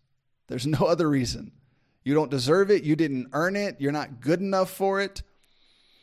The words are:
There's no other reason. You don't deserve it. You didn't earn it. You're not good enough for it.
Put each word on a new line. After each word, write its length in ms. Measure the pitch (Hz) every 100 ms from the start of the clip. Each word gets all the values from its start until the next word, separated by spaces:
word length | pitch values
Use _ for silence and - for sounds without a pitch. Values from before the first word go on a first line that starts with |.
| _ _ _ _ -
There's 180 | 123 131
no 200 | 156 170
other 220 | 170 160
reason. 440 | 139 117 113 - - _ _ _ _
You 80 | 127
don't 180 | 147 143
deserve 400 | 135 120 180 196
it. 120 | 196
You 140 | 147 151
didn't 320 | 160 131 120
earn 240 | 147 175 202
it. 200 | 202 -
You're 140 | 139
not 280 | 151 143 120
good 200 | 123 175
enough 300 | 196 190 185
for 300 | - 196 196
it. 220 | 196 - - _ _ _ _ _ _ _